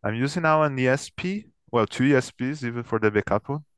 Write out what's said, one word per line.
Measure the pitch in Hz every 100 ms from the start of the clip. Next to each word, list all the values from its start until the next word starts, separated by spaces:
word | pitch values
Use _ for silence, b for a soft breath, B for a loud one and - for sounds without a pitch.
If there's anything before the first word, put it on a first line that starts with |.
I'm | 101 110
using | 135 175
now | 165 156
an | 151 131
E | 127
S | 135 -
P, | - 180 202 - _ _
well, | 117 107
two | -
E | 127
S | 139 123
Ps | - 127 151
even | 127 120
for | 117 113
the | 110
backup | 104 98 104 -
one | 143 147